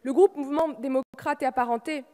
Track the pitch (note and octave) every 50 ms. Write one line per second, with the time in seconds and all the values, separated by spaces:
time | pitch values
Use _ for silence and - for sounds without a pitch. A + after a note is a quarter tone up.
0 | _ B3+ C4+ C#4 F#4 G4 - D4 C#4 C4+ C#4+ D4+ D#4+ D#4+ C4+ G#3+ A3+ C#4 C4 C4
1 | C4 _ - - - D#4 D4 C#4+ D4+ B3+ - - A#3+ A#3+ A#3+ A#3 A#3 - D#4 C#4+
2 | B3+ _